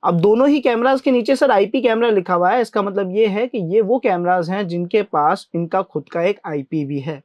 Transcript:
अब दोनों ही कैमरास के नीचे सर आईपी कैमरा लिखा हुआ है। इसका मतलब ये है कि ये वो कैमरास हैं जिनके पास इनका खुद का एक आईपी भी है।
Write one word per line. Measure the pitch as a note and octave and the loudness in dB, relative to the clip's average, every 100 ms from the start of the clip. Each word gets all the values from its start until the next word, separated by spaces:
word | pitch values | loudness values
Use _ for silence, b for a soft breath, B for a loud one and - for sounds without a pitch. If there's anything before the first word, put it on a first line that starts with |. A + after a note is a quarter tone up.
अब | - F3 | 0 2
दोनों | F#3+ A3 C#4 | 4 4 4
ही | D4 | 4
कैमरास | B3+ A#3 B3 C4+ | 2 0 0 0
के | C#4 | 2
नीचे | B3 A3+ C4+ | 0 2 2
सर | C#4+ | 4
आईपी | G#3 G3 C4 | 2 2 0
कैमरा | A#3 A3+ A#3 | 0 2 2
लिखा | G#3 F3 | 0 0
हुआ | F3+ F3+ | 0 2
है। | B3 | 0
इसका | A3 G#3+ | 0 -2
मतलब | G3 G3 F#3+ | -2 -4 -4
ये | G3 A3 | 0 0
है | G3 B3+ | 0 -4
कि | A#3+ | -4
ये | E3 G3+ | 0 0
वो | G3+ B3 | 2 0
कैमरास | A3 F3 F3 F3+ E3 | 0 0 0 0 0
हैं | F#3+ G3 | -4 -4
जिनके | F3 F3 A3 | -6 -2 -2
पास | G3+ D#3 D3+ G3 - | 0 0 0 0 -4
इनका | E3+ E3+ F#3+ | -6 -2 -4
खुद | F#3 - - | -4 -8 -8
का | E3+ | -2
एक | F3 G3 F3+ | -2 -2 -6
आईपी | D3+ C3+ D#3+ | -8 -6 -6
भी | C#3 C#3+ | -4 -6
है। | C#3 C#3+ | -8 -12